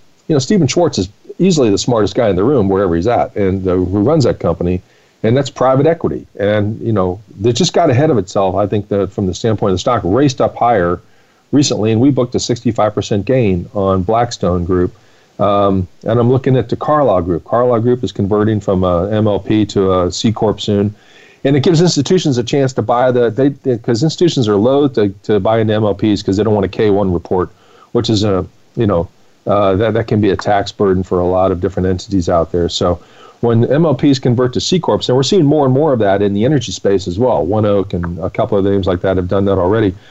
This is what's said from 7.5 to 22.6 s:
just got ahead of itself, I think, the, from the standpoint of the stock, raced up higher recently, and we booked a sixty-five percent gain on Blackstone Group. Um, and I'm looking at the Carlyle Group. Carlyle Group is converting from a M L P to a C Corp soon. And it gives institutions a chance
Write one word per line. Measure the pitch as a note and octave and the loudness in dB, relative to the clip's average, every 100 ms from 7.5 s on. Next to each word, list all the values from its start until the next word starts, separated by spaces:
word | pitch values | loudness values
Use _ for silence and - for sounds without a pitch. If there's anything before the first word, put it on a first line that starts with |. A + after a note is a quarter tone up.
just | A#2+ F3+ | 0 0
got | G3+ E3 | 2 2
ahead | B2 D#3 | 2 2
of | B2 | 0
itself, | F#2 G#2+ F#2+ | -2 -2 0
I | F#2+ G#2 | 0 -2
think, | G#2+ G2+ | -2 -2
the, | G2+ F#2+ | -2 -2
from | - F#2+ | -2 -4
the | |
standpoint | F2 A2+ G#2+ G#2+ | -2 -2 0 0
of | |
the | F#2 | 0
stock, | C3 A#2+ | 0 -2
raced | F2 A2 C#3+ B2+ | 0 2 0 0
up | A2+ | -2
higher | - A#2 A2+ F2 F2 _ _ _ _ - | 0 0 2 0 -4 _ _ _ _ -2
recently, | C#3 C3+ G#2+ G#2+ | 0 0 0 0
and | A2 | 2
we | C#3 | 2
booked | C3 A#2+ | 2 -2
a | - | -4
sixty-five | - A#2+ B2 A2 G#2+ | -4 -4 -2 -2 -2
percent | G#2 - G#2 | -2 -4 -4
gain | G2 C3 G#2+ F2+ F2+ | 0 0 2 0 -4
on | G#2 F#2+ F#2+ | -2 0 0
Blackstone | F2+ A2+ A#2+ - F2+ F2+ | 0 0 0 -2 -2 -2
Group. | E2+ F2+ F#2 - _ _ _ - | 0 0 -2 -4 _ _ _ -4
Um, | G2+ G2+ G2+ F#2+ F2+ - | 0 2 0 0 -4 -8
and | - A#2 | -2 0
I'm | A#2 | 2
looking | C3 C#3 C3 | 2 2 0
at | A#2+ | -2
the | A#2 | -6
Carlyle | - A#2+ C3 F#2 | 0 2 2 0
Group. | F2 E2 | 0 -4
Carlyle | - A#2 B2 A#2 | -2 0 2 2
Group | A#2+ B2 | 0 0
is | B2 | -4
converting | - G2 G#2 G#2+ G#2+ | -4 -2 0 0 0
from | - F#2+ | 0 0
a | F#2 F2 G2 | 2 0 0
M | A2 G#2+ | 0 0
L | F#2+ | -2
P | G2 A2 G#2 | 0 0 0
to | G#2 F#2+ F#2 | 0 2 2
a | F2 | 0
C | - A2+ | -2 -2
Corp | G#2+ G#2+ G2+ | 0 -2 -2
soon. | - G2+ G#2 G#3 - - - _ | -2 0 -2 -6 -20 -20 -20 _
And | C#3 | 0
it | C#3+ | 2
gives | F3+ E3 | 2 4
institutions | F3 C#3+ C3 F#3 D#3 B2 | 2 2 0 0 2 -2
a | |
chance | A#2+ D3 | 0 0